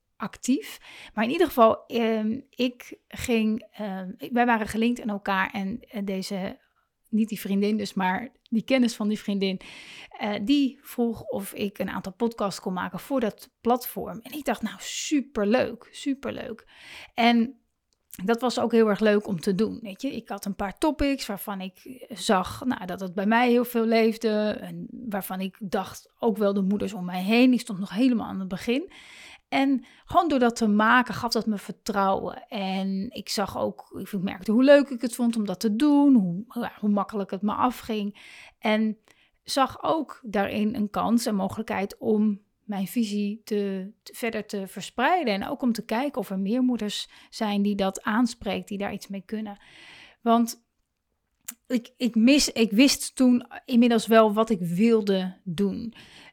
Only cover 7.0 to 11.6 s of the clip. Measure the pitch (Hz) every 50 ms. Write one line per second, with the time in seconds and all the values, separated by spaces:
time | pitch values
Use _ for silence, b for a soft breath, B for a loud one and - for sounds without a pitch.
7 | _ _ 226 214 220 214 208 - - 190 196 196 202 208 220 214 202 190 - 196
8 | 185 185 185 - 233 - - _ _ _ 240 220 - - 262 262 247 226 - -
9 | 214 208 214 208 - - 202 196 196 190 190 185 B B B B B B B B
10 | B B - - - 208 208 208 202 220 285 285 277 247 - - _ - - -
11 | 240 233 220 - - 605 - 208 196 - - -